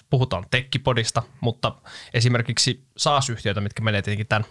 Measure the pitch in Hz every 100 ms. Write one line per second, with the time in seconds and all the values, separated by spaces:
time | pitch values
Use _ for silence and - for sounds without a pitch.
0 | - 135 127 92 - 123 131 - 135 117
1 | 113 117 113 - 120 - 110 - - -
2 | - 123 120 120 117 113 - 120 _ -
3 | 156 143 131 113 110 101 101 - 110 104
4 | 101 104 107 107 -